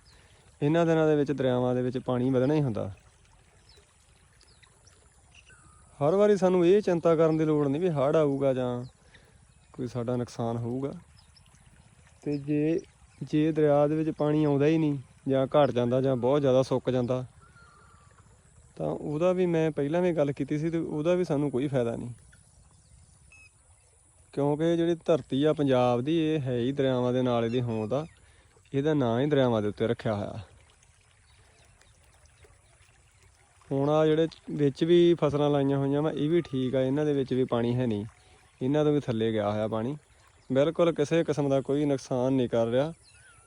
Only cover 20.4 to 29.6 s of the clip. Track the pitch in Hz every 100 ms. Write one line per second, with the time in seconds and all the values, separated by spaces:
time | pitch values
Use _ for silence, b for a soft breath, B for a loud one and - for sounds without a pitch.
20.4 | 135 151 165 165 - 151 156 180 175 143
21.4 | 147 123 143 131 117 120 120 117 - -
22.4 | _ _ _ _ _ - - _ - 1077
23.4 | 1077 _ _ _ _ _ _ _ _ -
24.4 | 143 147 165 170 170 165 - 151 - 135
25.4 | 151 151 139 127 123 123 131 165 156 156
26.4 | 131 123 123 143 135 127 123 127 127 117
27.4 | 117 123 120 110 107 131 160 - b b
28.4 | b b _ 139 147 151 120 117 147 143
29.4 | 127 110